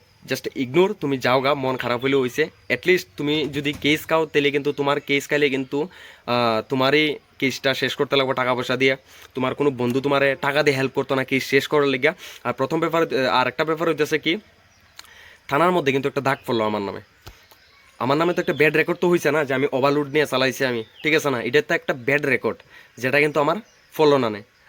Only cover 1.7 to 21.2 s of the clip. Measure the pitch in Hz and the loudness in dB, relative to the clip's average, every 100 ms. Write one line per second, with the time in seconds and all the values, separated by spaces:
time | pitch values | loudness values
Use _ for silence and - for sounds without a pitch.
1.7 | 127 120 120 131 139 123 131 156 - - | -4 -2 -2 0 0 0 -2 -4 -6 -6
2.7 | 123 165 180 - - 147 156 156 143 147 | -4 2 0 0 -6 -2 -2 -2 -4 -4
3.7 | 147 139 151 - 160 156 147 143 143 143 | -2 0 0 0 -2 0 0 0 0 -2
4.7 | 143 139 143 143 143 - 147 147 131 131 | -2 -2 -2 0 -4 0 0 0 0 -4
5.7 | 143 180 - - - - 120 117 110 - | -4 -6 -10 -20 -18 -4 0 2 0 -2
6.7 | 135 131 147 156 135 _ - 135 - 139 | 0 2 2 2 -2 _ -4 -4 -2 -2
7.7 | 131 127 - 139 139 131 131 123 123 123 | 0 -2 -2 0 0 0 0 0 -2 -2
8.7 | 127 135 135 _ - - - 127 - 143 | 0 2 0 _ -20 -12 -4 -4 0 0
9.7 | 123 123 127 139 139 139 135 139 143 147 | 0 0 0 2 2 2 0 -2 2 2
10.7 | 135 131 139 135 135 131 131 - 135 - | 2 0 -2 -2 -2 0 -2 2 0 2
11.7 | 151 143 131 139 185 - - 120 - 135 | 0 2 2 0 -2 -12 -10 -8 -4 -2
12.7 | 160 165 160 160 - 127 117 123 - 156 | -2 0 0 0 0 0 2 0 -2 -2
13.7 | 160 165 151 151 156 160 202 - _ _ | -2 -2 0 0 -2 -2 -4 -6 _ _
14.7 | _ _ _ - - - - - 143 175 | _ _ _ -20 -20 -20 -20 -4 2 4
15.7 | 180 139 135 135 139 135 139 - 117 107 | 2 2 0 0 -2 -2 -2 -2 -2 0
16.7 | 104 98 98 98 _ - - _ _ _ | -2 -6 -8 -14 _ -20 -20 _ _ _
17.7 | _ _ - 123 143 170 175 175 143 151 | _ _ -8 -2 0 0 -2 -2 2 2
18.7 | 156 156 175 180 175 156 151 139 131 135 | 2 0 0 2 2 2 0 0 0 0
19.7 | 135 139 147 143 147 139 127 131 123 135 | 0 2 0 0 0 0 0 0 0 -2
20.7 | 120 110 _ 156 151 | -2 -8 _ 0 0